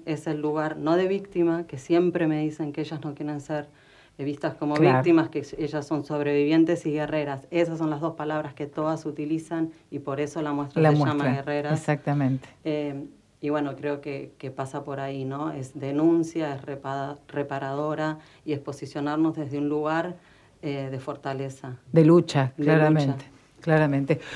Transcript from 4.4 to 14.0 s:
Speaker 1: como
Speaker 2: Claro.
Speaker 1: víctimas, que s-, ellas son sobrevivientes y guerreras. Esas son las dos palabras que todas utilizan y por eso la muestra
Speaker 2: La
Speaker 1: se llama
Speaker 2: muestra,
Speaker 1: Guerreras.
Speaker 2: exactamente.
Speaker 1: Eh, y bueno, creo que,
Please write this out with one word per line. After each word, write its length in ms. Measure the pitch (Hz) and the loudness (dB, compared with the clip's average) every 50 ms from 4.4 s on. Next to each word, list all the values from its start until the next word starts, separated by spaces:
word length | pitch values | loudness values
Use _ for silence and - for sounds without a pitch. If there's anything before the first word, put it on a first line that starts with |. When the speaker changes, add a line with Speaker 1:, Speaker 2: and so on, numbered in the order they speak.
| - 156 - | -4 -6 -4
Speaker 1:
como 220 | - 156 147 147 | -2 -2 0 4
Speaker 2:
Claro. 240 | 151 160 - 131 131 | 6 6 6 6 6
Speaker 1:
víctimas, 280 | 131 175 165 165 156 - | 6 6 6 6 4 2
que 120 | - 151 | -2 -6
s-, 220 | 135 - - - | -6 -6 -6 -6
ellas 240 | 156 147 151 151 143 | -6 -4 -4 -4 -4
son 200 | - 156 147 143 | -2 -4 -4 -2
sobrevivientes 800 | - 151 147 147 143 143 143 147 147 160 165 165 165 175 165 - | -2 -2 -2 0 2 2 2 4 4 6 6 6 4 4 0 0
y 80 | 160 147 | -2 -2
guerreras. 540 | 151 151 147 156 156 147 143 139 131 - - | -2 -2 -2 -2 -2 -2 -2 -6 -8 -8 -4
Esas 260 | 170 170 170 165 165 160 | 0 0 0 2 0 -2
son 100 | 165 156 | -2 -2
las 100 | 156 151 | -2 -2
dos 160 | 156 160 160 | -4 -4 -4
palabras 380 | - 151 151 156 151 151 143 135 | -4 -4 -4 -2 -4 -4 -6 -8
que 120 | - 151 | -8 -10
todas 400 | 143 - - 156 156 160 156 - | -8 -4 -4 -2 -2 -2 -4 -4
utilizan 640 | 156 143 - 147 147 160 160 160 - 170 165 160 160 - - _ - | -8 -6 -6 -4 -4 -4 -4 -4 -4 -4 -4 -4 -4 -6 -12 _ -12
y 80 | - 143 | -12 -10
por 220 | 139 143 139 135 | -6 -6 -4 -4
eso 200 | 147 143 - 170 | -4 -4 -4 -6
la 120 | 156 147 143 | -4 -4 -4
muestra 280 | 143 143 139 - 165 | -4 -4 -2 2 4
Speaker 2:
La 100 | 156 156 | 6 6
Speaker 1:
se 40 | 147 147 | 6 6
llama 160 | 143 143 151 | 4 2 2
Speaker 2:
muestra, 180 | 147 143 131 127 | 2 0 0 0
Speaker 1:
Guerreras. 460 | 139 - 151 147 147 147 147 156 151 | 0 -2 -2 -4 -2 0 0 -2 -2
Speaker 2:
exactamente. 680 | - - 151 139 - 156 143 143 143 131 135 131 - - - _ - | 0 0 -2 -2 0 -2 0 2 2 2 0 -2 -4 -10 -20 _ -6
Speaker 1:
Eh, 400 | 160 151 151 147 143 139 139 156 143 - _ _ _ _ - | -4 -4 -2 -4 -4 -6 -8 -10 -12 -16 _ _ _ _ -8
y 80 | - 147 | -4 -2
bueno, 260 | 147 151 143 139 135 | -2 -2 -2 -4 -6
creo 240 | 131 139 147 147 | -6 -4 -4 -4
que, 320 | 143 | -4